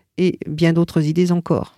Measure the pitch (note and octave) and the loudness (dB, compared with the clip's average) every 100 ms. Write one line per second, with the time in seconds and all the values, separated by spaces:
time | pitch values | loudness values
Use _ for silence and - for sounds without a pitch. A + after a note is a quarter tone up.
0 | _ - F3+ - - D3+ E3 E3 E3+ E3+ | _ -4 -2 -2 -8 0 2 2 0 0
1 | D3+ D#3+ F3+ F3 - D#3 - | 0 0 0 0 -2 -4 -4